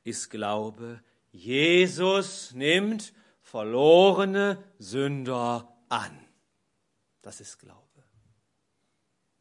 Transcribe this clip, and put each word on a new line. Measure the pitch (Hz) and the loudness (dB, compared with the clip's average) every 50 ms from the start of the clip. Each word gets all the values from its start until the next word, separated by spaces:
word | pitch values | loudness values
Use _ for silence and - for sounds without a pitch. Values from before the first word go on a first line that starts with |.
| - | -12
ist | 117 110 - - - | -12 -10 -10 -12 -12
Glaube, | - 107 104 101 107 107 107 110 110 117 117 117 120 113 _ _ _ _ _ _ | -10 -8 -6 -4 -4 -4 -6 -8 -10 -14 -16 -18 -18 -20 _ _ _ _ _ _
Jesus | - 90 87 113 127 139 156 170 175 180 185 180 185 151 180 190 196 196 185 190 - - - - 127 | -20 -14 -8 -4 0 2 2 4 4 4 4 2 0 -2 0 0 2 0 -2 -4 -8 -14 -16 -14 -10
nimmt | 127 139 151 170 190 202 214 226 214 - - _ _ _ _ _ _ | -4 0 0 2 2 0 -2 -6 -8 -10 -14 _ _ _ _ _ _
verlorene | _ _ - 113 107 110 117 127 147 156 165 180 190 196 180 190 196 190 190 202 202 202 190 185 - - _ - | _ _ -10 -8 -6 -2 0 4 6 8 8 10 8 6 6 2 0 0 0 -2 -2 -2 -4 -6 -10 -20 _ -20
Sünder | - 92 110 135 139 139 143 135 127 123 127 123 120 120 120 120 - - _ _ _ - | -14 -8 -6 -4 -4 -4 -4 -6 -6 -6 -6 -4 -4 -4 -4 -6 -8 -14 _ _ _ -6
an. | 123 110 98 - - - - _ _ _ _ _ _ _ _ _ _ _ _ _ _ _ _ _ _ _ | -6 -6 -6 -8 -14 -20 -20 _ _ _ _ _ _ _ _ _ _ _ _ _ _ _ _ _ _ _
Das | - 101 - - | -20 -20 -20 -20
ist | 113 - - _ | -20 -20 -20 _
Glaube. | - 98 92 92 _ _ _ 143 131 107 _ 107 _ _ _ _ _ _ _ _ _ _ _ _ _ _ _ _ _ _ _ _ _ _ _ _ | -20 -20 -20 _ _ _ _ _ _ _ _ _ _ _ _ _ _ _ _ _ _ _ _ _ _ _ _ _ _ _ _ _ _ _ _ _